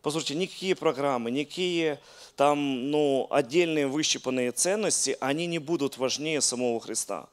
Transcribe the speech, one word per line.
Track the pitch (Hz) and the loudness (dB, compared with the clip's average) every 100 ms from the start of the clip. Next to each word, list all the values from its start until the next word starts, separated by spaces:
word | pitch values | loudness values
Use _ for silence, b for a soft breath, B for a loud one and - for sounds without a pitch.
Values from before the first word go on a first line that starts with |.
Послушайте, | 151 156 - 147 | -2 -2 -4 -2
никакие | 185 - 190 180 | -4 -4 -2 0
программы, | 160 131 143 127 117 | 0 2 0 0 0
никакие | 131 147 - 180 170 160 139 B B B - | -2 -4 -2 -2 2 0 -2 B B B 2
там, | 143 147 143 131 135 | 4 4 0 -2 0
ну, | 151 147 135 - | 2 4 2 2
отдельные | 131 117 156 170 156 139 | 0 2 2 2 2 0
выщипанные | 143 151 - 131 131 123 | 0 0 -2 -2 0 -2
ценности, | 117 175 208 196 143 - - | 0 0 2 0 0 0 -2
они | 131 147 170 | -2 0 -2
не | 170 | -4
будут | 143 165 139 - | -2 0 0 0
важнее | 127 131 151 151 | -2 -2 -2 0
самого | 123 123 123 117 | 0 0 0 -2
Христа. | - 107 - 95 - | -4 -8 -6 -8 -8